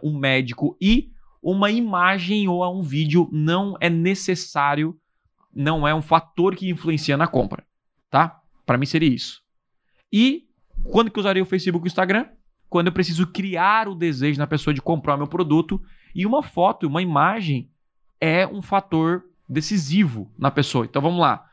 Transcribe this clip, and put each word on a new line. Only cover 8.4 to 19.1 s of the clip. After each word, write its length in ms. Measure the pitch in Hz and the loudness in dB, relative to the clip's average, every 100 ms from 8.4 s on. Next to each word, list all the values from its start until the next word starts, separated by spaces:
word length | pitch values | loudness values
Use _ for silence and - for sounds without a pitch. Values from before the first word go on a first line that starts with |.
| _ _ - | _ _ 0
Pra 120 | 120 | 0
mim 80 | 139 | 2
seria 220 | 160 160 | 2 2
isso. 320 | 123 - - _ _ _ _ _ _ _ | 0 -6 -14 _ _ _ _ _ _ _
E 340 | 202 254 311 - _ _ - | 2 2 2 -8 _ _ -6
quando 260 | - 226 226 | 2 2 2
que 80 | 214 | 0
eu 40 | |
usaria 200 | 196 190 | 0 0
o 40 | 185 | 0
Facebook 400 | 190 185 175 175 | 0 0 -2 -2
e 20 | |
o 20 | |
Instagram? 380 | - 185 208 294 - _ _ _ | -2 2 0 -2 -12 _ _ _
Quando 180 | 175 175 | 0 0
eu 60 | |
preciso 340 | 180 175 165 180 | 0 0 0 -2
criar 600 | - 196 175 190 220 220 | -2 -4 0 2 2 0
o 80 | 175 | -2
desejo 420 | 170 135 143 143 | -4 0 0 0
na 80 | 147 | -2
pessoa 260 | 151 - | -2 0
de 80 | 139 | -2
comprar 340 | - 160 147 143 | -2 -2 0 -2
o 20 | |
meu 100 | 147 | -2
produto 540 | 175 165 156 165 190 - - _ | -2 2 2 2 -6 -8 -20 _
e 120 | - 196 | -4 0
uma 180 | 277 | 0
foto, 440 | - - 185 226 151 | -2 0 0 0 -2
uma 140 | 151 | -2
imagem 680 | 185 147 165 220 170 135 - _ _ _ _ _ | 0 2 2 0 -2 -4 -6 _ _ _ _ _
é 260 | 160 165 190 | 0 0 0
um 160 | 202 | -4
fator 640 | - 196 196 160 160 | -2 -2 0 0 0